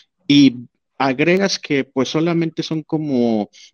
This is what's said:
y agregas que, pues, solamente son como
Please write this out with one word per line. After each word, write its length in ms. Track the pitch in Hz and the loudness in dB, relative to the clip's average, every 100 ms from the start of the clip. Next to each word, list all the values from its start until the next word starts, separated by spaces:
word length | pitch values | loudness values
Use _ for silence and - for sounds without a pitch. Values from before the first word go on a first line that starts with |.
| _ _ - | _ _ 2
y 300 | 143 135 120 - _ _ - | 6 6 4 -8 _ _ -4
agregas 640 | 135 131 151 180 196 - | -2 0 0 2 0 -4
que, 240 | - 143 | -4 -4
pues, 240 | 131 - 123 | -2 -4 -2
solamente 560 | 160 165 170 165 160 | -2 -2 -2 -2 -6
son 180 | 156 156 | -6 -8
como 640 | 151 160 156 127 120 110 101 - - | -6 -6 -2 0 0 0 -4 -10 -20